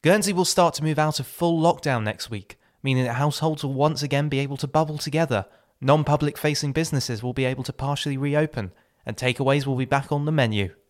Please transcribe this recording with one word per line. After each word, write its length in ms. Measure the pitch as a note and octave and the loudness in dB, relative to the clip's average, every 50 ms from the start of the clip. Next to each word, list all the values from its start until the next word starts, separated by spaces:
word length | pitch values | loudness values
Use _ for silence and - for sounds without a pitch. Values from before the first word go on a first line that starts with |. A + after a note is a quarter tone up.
Guernsey 320 | - D3+ F#3 G#3+ G3 G3 G3 | 6 4 4 4 2 0 0
will 100 | F3 F#3 | 0 0
start 300 | - - - F3 E3 - | 2 4 4 4 4 2
to 100 | - D3+ | 0 -2
move 160 | D#3 D3+ D3+ | 0 2 2
out 220 | D#3 D3+ D3+ - | 2 0 0 -2
of 40 | C3 | -6
full 360 | - - - F3 E3+ E3+ D#3+ | -8 -4 -2 0 2 2 4
lockdown 420 | D#3+ E3+ E3+ - - D3 C3 A#2 G#2+ | 4 4 2 2 0 -2 0 0 0
next 260 | G#2+ G#2+ - - - | -2 -4 -6 -8 -8
week, 300 | A2+ G2+ F#2 _ - _ _ _ _ _ - | -8 -10 -10 _ -20 _ _ _ _ _ -2
meaning 220 | C#3 C3 B2+ B2+ | 0 2 2 2
that 80 | A#2+ A#2 | 0 0
households 500 | B2 C#3+ D3+ C#3+ - D3+ D#3+ D#3 D3 - | 0 0 0 0 0 -2 -2 -2 -2 -4
will 80 | C#3 | -4
once 320 | C3+ C3 C#3+ D#3 D#3 C3 D3 | 0 2 2 2 2 0 -4
again 240 | C3+ C#3 C#3 C#3+ | -2 0 0 0
be 120 | D3+ C#3 C3+ | 0 0 -2
able 180 | C#3 C#3 C#3+ | -2 -4 -4
to 100 | C3+ - | -6 -6
bubble 300 | C3+ - D#3 D#3+ D3+ D3+ | 0 0 0 0 0 -2
together. 480 | D3 - D3+ C#3 D#3 E3 D3 B2+ G2+ F#2+ - _ _ _ _ _ _ | -6 -6 -2 0 0 2 2 0 -2 -2 -4 _ _ _ _ _ _
Non-public 580 | B2+ C3+ C#3+ D#3 D3 - D3 C#3+ D3+ D3 D3 | 2 4 4 4 4 2 2 2 2 -2 -2
facing 360 | - - D3+ D3 - - C#3+ C3 | -2 -2 -2 0 0 -4 -2 -2
businesses 500 | D#3 E3 D#3 - C3+ - - A#2+ G#2 A2+ | -2 -2 0 -2 -2 -2 -2 -6 -4 -4
will 80 | B2 | -4
be 140 | A#2+ C3+ C3 | -2 0 -2
able 180 | B2+ C3 C3 B2+ | -2 -2 -4 -6
to 80 | - | -8
partially 460 | - - C3+ C#3 C#3+ - - D3+ C#3 | -8 -6 -4 -4 -4 -2 -4 -4 -4
reopen, 560 | C3 C#3 C#3+ C#3+ D3+ D#3 D3+ - B2 G#2 F2+ - _ _ _ _ _ _ | -2 -2 0 2 2 0 0 -2 -6 -8 -8 -10 _ _ _ _ _ _
and 100 | - A2 | -10 -8
takeaways 500 | - C3 B2+ B2 - C#3 C3+ C#3 D3 C3+ | -2 -2 -2 0 2 2 2 2 2 2
will 120 | C#3 C3+ | 0 -2
be 80 | B2 C3 | -2 0
back 260 | B2+ C#3 C#3 C3+ - | 0 0 -2 0 0
on 140 | D3+ C#3+ D3 | -2 -2 0
the 80 | D3+ D#3+ | 0 2
menu. 400 | D3+ B2+ A2+ A2 G#2 G2 F2+ - _ _ | 2 2 2 2 0 -2 -2 -6 _ _